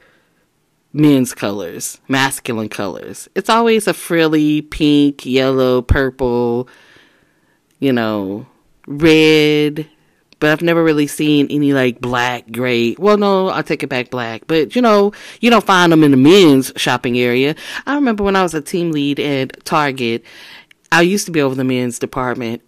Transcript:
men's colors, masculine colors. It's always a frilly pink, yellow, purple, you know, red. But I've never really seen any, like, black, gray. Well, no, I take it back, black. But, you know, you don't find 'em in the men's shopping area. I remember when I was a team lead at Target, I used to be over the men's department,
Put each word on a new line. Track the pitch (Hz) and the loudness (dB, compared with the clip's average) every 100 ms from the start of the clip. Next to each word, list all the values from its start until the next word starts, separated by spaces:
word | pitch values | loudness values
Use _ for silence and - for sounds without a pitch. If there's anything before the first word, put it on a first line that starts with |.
| _ _ _ _ _ _ _ _ _ | _ _ _ _ _ _ _ _ _
men's | 143 151 135 123 | 0 4 4 0
colors, | - 107 101 85 - - - - | -4 -6 -6 -10 -12 -14 -14 -6
masculine | 135 135 - - 113 107 | -2 -2 -4 -8 -6 -6
colors. | - 101 60 - - - | -8 -8 -10 -14 -18 -10
It's | - 220 | -8 -2
always | 226 233 220 214 | 0 2 0 0
a | |
frilly | 165 - 170 160 156 151 151 | -6 -4 0 2 2 0 -2
pink, | 151 - 147 147 143 139 135 | -6 -2 2 4 2 0 -2
yellow, | 131 131 131 127 127 | 0 0 0 0 0
purple, | 120 143 135 131 127 120 120 120 127 - _ _ _ _ _ _ _ _ _ - | 0 0 0 -2 -2 -2 -2 -4 -6 -16 _ _ _ _ _ _ _ _ _ -6
you | 135 | -2
know, | 120 110 107 95 104 131 _ _ _ - | -2 -2 -4 -6 -10 -14 _ _ _ -14
red. | 143 165 156 156 156 151 151 151 151 151 _ _ _ _ - | 0 4 6 6 4 2 0 -2 -4 -14 _ _ _ _ -4
But | 151 | -2
I've | 156 | 0
never | 170 170 | 0 2
really | 165 151 143 | 2 2 -2
seen | - 151 147 139 | -2 0 2 2
any, | 147 143 | 0 0
like, | 139 127 117 | 2 0 -2
black, | 123 123 123 120 113 | -4 -2 -2 -6 -10
gray. | 113 127 117 117 123 | -6 -2 0 0 0
Well, | 202 208 | 0 2
no, | 202 190 190 | 2 0 -2
I | 135 | -4
take | - 160 | -6 -6
it | 139 | -4
back, | 127 120 | -6 -6
black. | 123 113 113 - | -8 -8 -10 -4
But, | 160 143 | -2 0
you | 247 | 0
know, | 240 208 202 - - - | 2 4 2 -4 -20 -2
you | 233 | 2
don't | 226 | 2
find | - 185 170 | 2 2 4
'em | 160 | 6
in | 151 | 6
the | 131 | 6
men's | 143 196 165 135 131 | 6 8 8 4 0
shopping | - 151 123 127 123 | -6 -4 -2 -2 -2
area. | 123 123 139 156 - - - | 0 0 0 -4 -12 -12 -6
I | |
remember | 294 262 208 | -2 -2 0
when | 202 | 0
I | 190 | 0
was | 180 | 0
a | 156 | -4
team | 139 185 170 | -6 -4 -2
lead | 151 143 139 | -2 -2 -2
at | 147 135 131 - | -2 -2 -4 -8
Target, | - 165 143 131 117 113 - - - - _ _ - | -4 -2 -2 -2 -4 -6 -8 -20 -20 -20 _ _ -2
I | 165 | 2
used | 170 202 - | 2 0 -2
to | |
be | 160 | -2
over | 139 | -2
the | 131 | -2
men's | 131 127 123 117 | -2 -2 -4 -6
department, | 127 135 127 123 113 120 | -8 -6 -6 -6 -6 -8